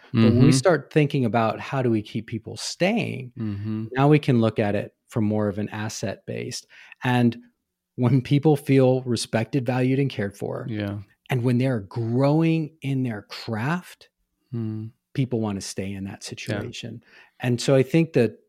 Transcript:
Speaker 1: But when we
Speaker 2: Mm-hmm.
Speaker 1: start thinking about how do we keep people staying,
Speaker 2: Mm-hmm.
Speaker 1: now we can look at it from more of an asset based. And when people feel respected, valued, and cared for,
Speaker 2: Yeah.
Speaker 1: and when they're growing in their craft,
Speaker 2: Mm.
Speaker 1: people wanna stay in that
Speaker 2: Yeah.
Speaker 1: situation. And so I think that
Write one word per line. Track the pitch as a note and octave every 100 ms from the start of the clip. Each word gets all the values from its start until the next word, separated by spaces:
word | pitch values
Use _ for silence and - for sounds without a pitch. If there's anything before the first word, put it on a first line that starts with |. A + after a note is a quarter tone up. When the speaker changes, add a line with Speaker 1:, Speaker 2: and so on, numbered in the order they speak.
| -
Speaker 1:
But | A#2
when | A2+ A#2+
we |
Speaker 2:
Mm-hmm. | C3
Speaker 1:
start | C3 F#3 D3+ -
thinking | D#3 C#3+ C#3+ A#2
about | A#2 A2 G#2
how | - C#3
do | B2
we | A2
keep | G2+ A2+ G#2
people | A2 G#2 G#2+
staying, | - - F3+ A3+ A#2 A#2 B2+ -
Speaker 2:
Mm-hmm. | G#2+ G2+ G#2+ G#2+ A2+
Speaker 1:
now | C3 C#3+
we | D3+
can | D3 A#2+
look | A2+ A2
at | G#2 G2+
it | - - _
from | A#2
more | G#2 G#2+ G#2
of | G2
an | G#2
asset | G#2+ A2 - G2+ - -
based. | A#2 A#2+ - - - - -
And | B2+ B2 A#2+ - - _ _ _ _ -
when | A#2+ C3+
people | A#2+ C#3+ D#3 D3
feel | - C3+ B2+ C3
respected, | B2+ A2+ - A2 A2+ C#3+ A#2+
valued, | B2 C3 C3+
and | C3+
cared | - G2+ -
for, | A#2 B2 B2
Speaker 2:
Yeah. | G#2+ G2+ G2+ G2+ _ -
Speaker 1:
and | B2+
when | B2 A#2+
they're | C3+ A#2
growing | G2 B2 A2+ B2 C#3 D#3 E3 D#3+ D3+ -
in | C3+ C3+
their | B2 G#2+
craft, | - - - A2 B2+ F3 - - _ _ _ _ _
Speaker 2:
Mm. | A#2+ A2 A2 A2+ - _
Speaker 1:
people | - B2 A#2
wanna | A2 G2
stay | - - G2
in | G2
that | G2 -
Speaker 2:
Yeah. | -
Speaker 1:
situation. | - - G#2 A#2+ - A#2 A#2 - - _ _
And | B2 A#2+
so | -
I | C3+
think | C3 E3 D#3+
that | B2+ A2+ -